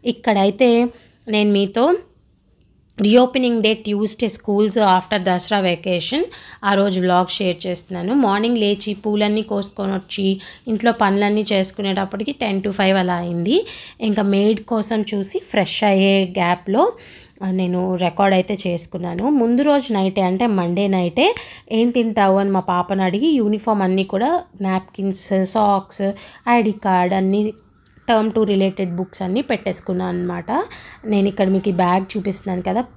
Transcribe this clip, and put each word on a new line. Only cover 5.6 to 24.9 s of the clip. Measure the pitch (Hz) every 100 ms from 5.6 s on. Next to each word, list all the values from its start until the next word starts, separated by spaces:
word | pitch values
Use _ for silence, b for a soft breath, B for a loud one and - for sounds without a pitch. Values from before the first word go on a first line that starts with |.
| 185 170 185 175 160 285 359 B B B
ఆ | 202
రోజు | 196 202 185
వ్లాగ్ | 180 180 180
షేర్ | - 190 175 185
చేస్తున్నాను. | 175 - 180 180
మార్నింగ్ | 277 220 202 233 240
లేచి | 202 202 208
పూలన్నీ | 196 214 208 208 214
కోసుకొని | 220 202 196 - 196
వచ్చి | 196 190 - 190 190 B B -
ఇంట్లో | 220 233
పనులన్నీ | 233 202 196 202 214 208
చేసుకునేటప్పటికి | 202 190 - 196 190 196 196 214 277
ten | 214 196
to | 202
five | 196 190 190
అలా | 180
అయింది. | 175 175 170 175 330 453 B B B
ఇంకా | 226 202
మెయిడ్ | 202 196 208 214
కోసం | - 226 208 220 214
చూసి | 208 196 370 -
ఫ్రెష్ | 220 180 -
అయ్యే | 214 190 196 196 185
గ్యాప్‌లో, | 185 175 180 - 202 403 - B B B _
ఆ, | 190
నేను | 185 180 180 185 180
రికార్డ్ | 180 175 196 185
అయితే | 185 196 180
చేసుకున్నాను. | 170 165 175 175 175 240
ముందు | 285 226 240
రోజు | 285 285 247
నైటే, | 208 190 190
అంటే | 185 190 240
మండే | 196 175 175 202
నైటే, | 190 175 170 339 480 B B -
"ఏం | 220 240
తింటావు?" | 240 226 220 196 190
అని | 196
మా | 190
పాపను | 185 180 175 196
అడిగి | 190 196 311
యూనిఫామ్ | 285 208 214 226 214
అన్నీ | 185 190
కూడా, | 190 196 247 359 - -
నాప్కిన్స్, | 190 185 185